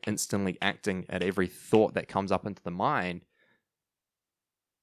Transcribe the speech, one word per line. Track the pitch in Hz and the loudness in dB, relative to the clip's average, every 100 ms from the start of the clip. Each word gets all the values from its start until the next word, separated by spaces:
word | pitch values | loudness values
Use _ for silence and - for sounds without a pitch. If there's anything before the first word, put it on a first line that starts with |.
| - | -4
instantly | 107 - 104 95 90 | -4 -2 0 0 0
acting | 98 95 - 92 - | -2 -2 -2 -4 -4
at | 92 | -2
every | 90 95 90 | 0 2 0
thought | - - 110 107 - | -2 4 6 6 2
that | - | -2
comes | 98 98 | -4 0
up | 95 104 | 0 -2
into | 92 | -8
the | - | -8
mind, | 90 120 143 90 87 - _ _ _ _ _ _ _ _ _ _ _ _ _ _ _ | -2 0 0 -2 -6 -12 _ _ _ _ _ _ _ _ _ _ _ _ _ _ _